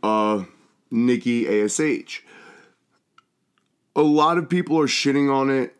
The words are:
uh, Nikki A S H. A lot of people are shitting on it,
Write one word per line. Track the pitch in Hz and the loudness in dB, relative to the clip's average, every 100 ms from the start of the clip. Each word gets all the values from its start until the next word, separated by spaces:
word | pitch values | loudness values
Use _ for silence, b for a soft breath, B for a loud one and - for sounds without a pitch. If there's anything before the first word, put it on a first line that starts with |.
uh, | 107 107 107 104 90 b b b - | -2 0 0 -2 -6 b b b -6
Nikki | 117 123 120 123 117 - | -2 0 0 0 -2 0
A | 107 | 0
S | 104 - | 0 -2
H. | 156 120 - - - B B B B B _ _ _ _ _ _ _ _ _ _ _ - | -2 -2 -6 -16 -16 B B B B B _ _ _ _ _ _ _ _ _ _ _ 0
A | |
lot | 151 151 151 170 | 2 4 4 2
of | 156 | -2
people | 180 - 160 | -2 0 0
are | 139 | 0
shitting | - 143 143 139 | 0 0 0 0
on | 135 135 | 0 0
it, | 135 120 | -2 -4